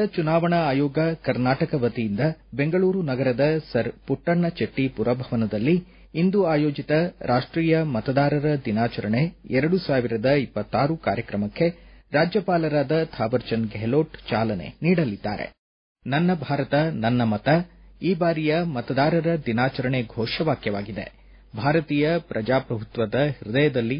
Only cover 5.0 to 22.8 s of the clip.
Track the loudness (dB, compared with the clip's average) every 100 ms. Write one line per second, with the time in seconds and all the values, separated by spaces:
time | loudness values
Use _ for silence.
5 | 0 0 -2 -2 0 0 2 2 0 -18
6 | -10 0 2 2 2 2 0 -2 0 0
7 | 0 -4 0 0 0 -2 2 2 2 -2
8 | 0 2 2 2 0 0 0 0 0 -2
9 | -2 0 0 -4 -2 0 2 0 2 0
10 | 0 0 2 2 0 -6 -2 0 0 0
11 | -2 -2 -4 -4 -4 0 -2 -2 -18 -20
12 | _ 0 2 0 0 0 2 0 2 0
13 | 0 -2 -2 -2 0 -2 -2 -4 0 0
14 | 0 -6 -4 0 0 -2 -8 -4 0 2
15 | 0 -4 -6 -6 -8 -14 _ _ _ _
16 | -4 0 2 0 -2 -4 0 0 0 0
17 | 0 2 2 0 2 2 0 -12 -20 -6
18 | -2 0 0 0 0 0 0 -4 -2 0
19 | 2 2 0 -2 -2 0 0 0 -2 -2
20 | -4 -4 -4 -2 -2 -2 -4 -6 -6 -10
21 | -12 -16 -20 -20 -14 -4 0 0 0 0
22 | 2 0 -2 -6 0 0 0 -6